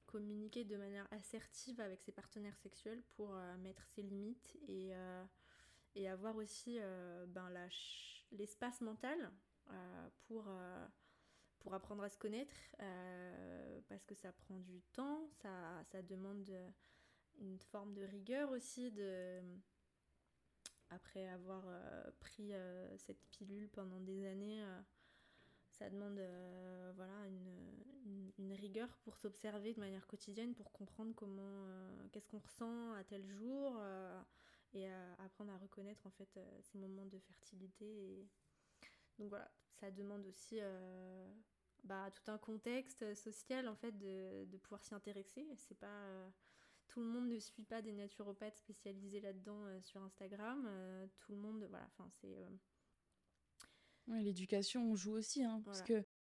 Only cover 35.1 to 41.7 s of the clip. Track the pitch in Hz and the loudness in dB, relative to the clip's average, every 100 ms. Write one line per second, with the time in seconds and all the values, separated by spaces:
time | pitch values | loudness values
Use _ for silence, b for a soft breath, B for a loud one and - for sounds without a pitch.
35.1 | 180 190 - 208 190 196 - 202 214 196 | -8 -8 -6 -6 -6 -8 -6 -6 -6 -10
36.1 | - 196 190 185 196 - 196 190 190 196 | -10 -10 -8 -10 -10 -8 -4 -2 -2 -4
37.1 | 190 - 180 - 185 190 - 208 214 190 | -8 -10 -18 -14 -10 -8 -6 -6 -2 -2
38.1 | 190 202 - - b b b b b b | -4 -6 -14 -20 b b b b b b
39.1 | - 208 202 - - - - 196 190 202 | -4 0 0 -2 -10 -18 -6 -4 0 2
40.1 | 202 196 190 - 220 196 185 185 185 185 | 2 -2 -6 0 2 2 0 -4 -6 -6
41.1 | 185 185 214 - _ _ | -8 -8 -10 -14 _ _